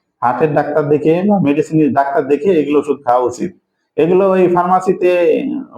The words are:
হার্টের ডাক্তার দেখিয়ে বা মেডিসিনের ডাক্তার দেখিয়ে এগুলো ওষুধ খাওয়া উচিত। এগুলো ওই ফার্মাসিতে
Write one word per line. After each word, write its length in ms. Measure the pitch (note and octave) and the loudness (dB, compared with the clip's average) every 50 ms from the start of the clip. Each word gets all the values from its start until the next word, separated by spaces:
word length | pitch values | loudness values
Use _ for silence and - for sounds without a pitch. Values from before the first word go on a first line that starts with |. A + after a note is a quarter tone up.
| _ _ _ _ - | _ _ _ _ -4
হার্টের 320 | A#2+ B2 - D#3+ D3+ D3 | -4 0 0 -2 0 0
ডাক্তার 340 | D3+ C#3+ D3 D3 D#3 D3+ C#3+ | -2 -2 0 -2 -2 0 0
দেখিয়ে 340 | D3 C#3+ - D#3 D#3+ F3 F#3+ | 0 0 2 0 0 0 0
বা 160 | G#3 G#3 F#3+ | 0 0 2
মেডিসিনের 540 | D#3+ C#3+ C#3+ D#3 D3 - D#3+ D#3 D#3 C#3 A2+ | 2 0 0 0 -2 0 0 0 2 2 2
ডাক্তার 360 | C#3 C#3 - - E3 C#3+ C3 | 0 -2 0 -2 -2 0 0
দেখিয়ে 260 | C#3+ C#3 D3 G3 F#3+ | -2 0 0 0 0
এগুলো 240 | D#3 C#3+ C#3+ D3 D3 | 0 0 0 0 -2
ওষুধ 160 | C#3 D3 C#3 C3 - | 0 -2 -4 -4 -2
খাওয়া 220 | B2 B2 B2+ B2+ | -2 0 0 0
উচিত। 240 | A#2+ A#2+ - G2+ - - _ _ _ _ _ _ _ _ | -2 -4 -6 -8 -10 -10 _ _ _ _ _ _ _ _
এগুলো 340 | - D3 E3 F#3 F#3 G3 G3 | -2 0 2 2 2 2 2
ওই 180 | F#3 F#3+ F#3 F3 | 2 2 2 2
ফার্মাসিতে 920 | F3 F3+ F3 F3+ F#3 F#3 F#3 G3+ F#3 - F3+ F3+ F3+ F3 F3 D#3+ D3+ - - - - - - - - | 2 0 0 2 0 0 0 -2 -2 0 0 0 2 2 2 2 0 0 -2 -4 -6 -8 -10 -10 -8